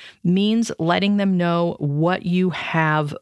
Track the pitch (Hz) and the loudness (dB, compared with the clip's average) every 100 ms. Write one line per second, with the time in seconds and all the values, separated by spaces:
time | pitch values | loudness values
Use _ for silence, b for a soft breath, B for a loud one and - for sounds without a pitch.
0 | B B 175 185 208 226 226 - 165 180 | B B 0 2 2 0 -2 -2 0 2
1 | 202 202 196 185 175 170 170 - 147 143 | 2 0 2 2 2 0 0 -2 -2 0
2 | 165 185 175 180 185 - - 165 156 151 | 0 0 0 0 0 -2 -4 0 2 0
3 | 147 - | -2 -2